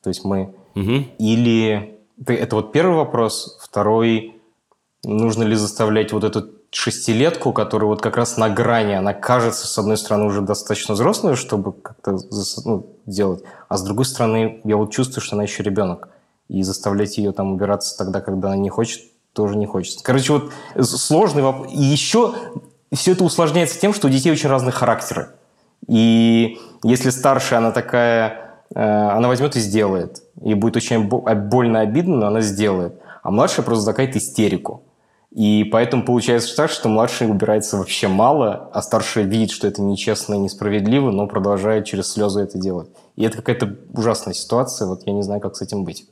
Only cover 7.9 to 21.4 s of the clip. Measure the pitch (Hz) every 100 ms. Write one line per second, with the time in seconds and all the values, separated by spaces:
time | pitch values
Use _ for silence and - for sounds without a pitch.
7.9 | 107 110 120 120 - 110 101 120 117 104
8.9 | 98 98 98 - 123 117 - - - 104
9.9 | 107 - 104 104 101 98 101 - - -
10.9 | 104 135 220 196 127 - 107 98 - -
11.9 | - - 95 - 104 98 - - 101 -
12.9 | - - 98 98 90 - - - 98 95
13.9 | 104 131 - 113 113 113 113 107 104 107
14.9 | - 131 107 - 104 101 - 104 98 95
15.9 | 87 - _ _ _ _ 95 95 98 104
16.9 | 101 101 - 104 98 98 95 98 101 -
17.9 | - 95 95 98 95 98 98 98 - 117
18.9 | - - _ _ - 104 104 101 95 87
19.9 | - - 131 131 147 - - - - 123
20.9 | - - 156 208 147